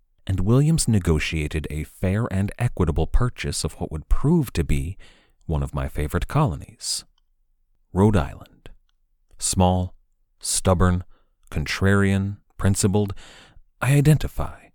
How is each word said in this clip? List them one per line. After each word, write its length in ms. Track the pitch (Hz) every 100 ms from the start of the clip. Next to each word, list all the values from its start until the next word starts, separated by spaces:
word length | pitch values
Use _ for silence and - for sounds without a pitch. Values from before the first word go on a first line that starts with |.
| _ _ -
And 140 | 92
Williams 480 | 95 127 151 160 -
negotiated 800 | 107 87 76 - 80 76 80 71
a 140 | 76
fair 420 | 73 - 92 101 123
and 200 | 190 202 -
equitable 500 | 220 - 82 76 80
purchase 560 | - 123 - 71 -
of 100 | 80
what 180 | - -
would 180 | 78 -
prove 440 | - 139 175 127
to 100 | -
be 340 | 73 69 87 - - _ _ _ -
one 180 | 76
of 100 | 69
my 140 | 73 67
favorite 400 | - 73 87 -
colonies, 760 | 143 139 73 - - - - - _ _ _ _ _ _ _ _
Rhode 240 | 90 107 101
Island. 540 | 67 - - _ - - _ _ _ _ _ -
Small, 560 | - - 90 92 90 - _ _ _ _
stubborn, 640 | - - 95 87 90 90 - - _ _ _
contrarian, 880 | - 73 - 98 101 98 98 98 101 _ -
principled, 580 | 98 101 104 104 98 - - - - - - _
I 120 | 123
identify 720 | 143 143 156 - - 71 - -